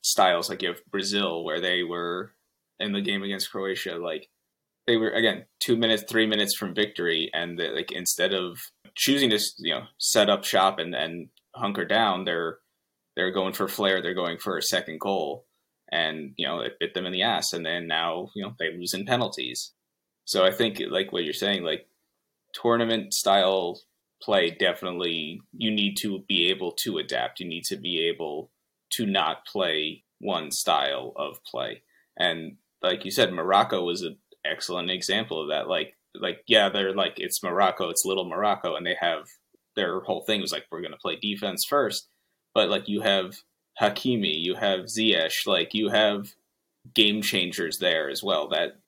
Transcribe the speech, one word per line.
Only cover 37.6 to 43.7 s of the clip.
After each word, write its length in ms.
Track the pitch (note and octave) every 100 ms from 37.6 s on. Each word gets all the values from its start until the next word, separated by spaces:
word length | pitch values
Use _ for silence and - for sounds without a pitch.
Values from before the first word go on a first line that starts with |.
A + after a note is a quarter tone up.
| F#2+ - F2
it's 140 | E2
little 240 | F#2 F#2+ F2+
Morocco, 480 | E2+ G#2 G2 F2 D#2
and 100 | F2
they 100 | F2+
have, 260 | F2 D#2+ - - _ _ _
their 260 | - F2+ F#2
whole 220 | - F2+
thing 180 | - G#2+
was 120 | F2
like, 140 | D2+ -
"We're 120 | E2
gonna 140 | E2 D2+
play 180 | F#2 D#2+
defense 480 | G#2 G2+ - F2+ -
first." 400 | C#3+ A2+ - - _ _ _ _
But, 140 | - G#2
like, 200 | G2+ -
you 120 | G2+
have 340 | G#2 G2 F#2 - _ _ _